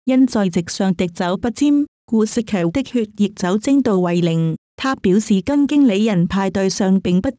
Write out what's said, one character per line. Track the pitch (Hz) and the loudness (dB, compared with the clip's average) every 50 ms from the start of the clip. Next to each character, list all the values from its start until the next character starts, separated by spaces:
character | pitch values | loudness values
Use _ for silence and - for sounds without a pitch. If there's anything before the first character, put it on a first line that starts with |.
| - | -4
因 | 247 262 262 269 | 0 2 4 2
在 | 247 - 220 202 185 | 2 2 0 0 0
席 | - 185 170 - | 0 -2 -4 -4
上 | - - 196 190 175 | -4 -2 -2 -2 0
滴 | - 185 | -2 -2
酒 | 175 170 - 180 175 190 190 | -4 -4 -4 -4 -4 -4 -4
不 | - 240 | -4 -6
沾， | 226 - 285 294 294 285 294 - _ _ _ | -4 0 0 2 2 2 0 -2 _ _ _
故 | - 233 220 220 | -2 0 0 0
Zico | 220 - 240 220 - 214 180 170 170 | 0 -2 -4 -4 -2 -2 -2 -2 0
的 | 170 277 254 | -2 -2 -4
血 | - - 240 220 214 - | -4 -4 -4 -4 -4 -2
液 | - 208 190 | -2 -2 -2
酒 | - - 185 175 190 | -2 -4 -4 -2 -2
精 | 214 - 277 277 285 | 0 0 2 2 2
度 | 254 233 196 185 | 2 2 2 0
為 | 180 170 175 175 | 0 0 0 0
零。 | 170 170 165 165 165 160 156 - _ _ _ | 0 0 0 0 -2 -2 -4 -6 _ _ _
他 | - - 269 269 | -6 -4 -4 -4
表 | - - 190 180 220 | -2 0 2 2 2
示 | 214 - 208 190 | 2 2 0 0
跟 | 180 277 285 285 285 | 0 0 0 0 0
經 | 269 294 294 277 240 | 2 2 2 4 4
理 | 190 202 220 | 2 2 0
人 | 233 202 175 175 | 0 2 0 0
派 | 175 185 196 196 190 | 0 0 -2 -2 -2
對 | 190 196 190 190 | -2 -2 -2 -2
上 | 190 - 196 190 190 190 | -2 0 0 2 2 0
並 | - 185 180 185 | 2 0 0 0
不 | 185 269 - | 0 -2 -4